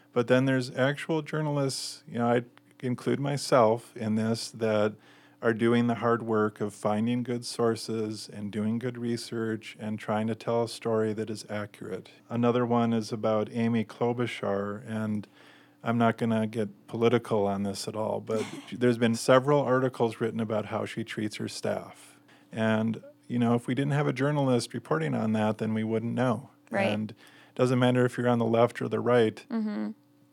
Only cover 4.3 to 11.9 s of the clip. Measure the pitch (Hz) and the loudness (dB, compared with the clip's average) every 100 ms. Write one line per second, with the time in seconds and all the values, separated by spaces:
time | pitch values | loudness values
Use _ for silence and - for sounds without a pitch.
4.3 | 113 - 117 113 107 104 107 - - - | -2 -4 -4 0 2 2 -2 -14 -20 -20
5.3 | _ 120 110 117 120 120 117 117 117 113 | _ 0 2 4 4 2 0 0 0 2
6.3 | 110 107 - 104 - 107 107 113 123 120 | 2 2 0 -6 -2 -2 0 0 0 -2
7.3 | 120 123 - 117 113 - 113 110 107 - | -4 -6 0 0 0 -4 -4 -4 -6 -12
8.3 | 104 101 104 107 113 123 120 120 117 - | -10 -6 -4 -2 -2 -4 -6 -4 -4 -6
9.3 | 117 113 110 - - 107 107 - 107 110 | -6 -4 -4 -8 -10 -8 -8 -4 -2 -2
10.3 | 110 - 117 117 - 113 110 110 104 107 | -4 -2 -2 -2 -4 -2 0 0 -2 -6
11.3 | 107 - 104 104 - 107 | -8 -8 -8 -8 -12 -10